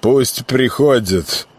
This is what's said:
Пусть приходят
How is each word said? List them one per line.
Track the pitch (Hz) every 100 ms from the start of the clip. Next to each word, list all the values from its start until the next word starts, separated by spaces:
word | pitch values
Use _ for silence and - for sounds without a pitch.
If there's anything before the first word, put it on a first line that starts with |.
Пусть | 107 135 127 - -
приходят | 127 127 - 147 131 104 92 82 - -